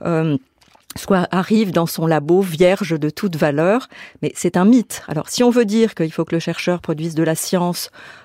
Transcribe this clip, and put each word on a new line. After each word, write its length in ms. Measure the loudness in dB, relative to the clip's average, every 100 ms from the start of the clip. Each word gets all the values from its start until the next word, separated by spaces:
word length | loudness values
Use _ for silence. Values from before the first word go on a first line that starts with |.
| -2
euh, 320 | 0 0 -2 _ _ _ _ -18 -8
soit 320 | 0 0 0
arrive 400 | -2 0 2 2
dans 140 | 0 -2
son 220 | -2 0
labo 340 | 0 2 2
vierge 560 | 2 2 4 2 -2 -2
de 120 | -2
toute 260 | -2 -4 0
valeur, 520 | 0 2 2 0 -2 -16 -20 -8
mais 100 | -8 -4
c'est 220 | -2 2
un 80 | 6
mythe. 380 | 4 2 -8 -8
Alors, 220 | -8 -4
si 140 | 0
on 60 | 2
veut 160 | 2 2
dire 280 | 2 2
qu'il 180 | 0 -4
faut 120 | -4
que 100 | -2
le 60 | -2
chercheur 400 | -4 -4 -2 -2
produise 340 | -2 -6 -4
de 100 | -2
la 120 | 0 -2
science, 560 | -2 -2 -2 -4 -10 -14 -20 -20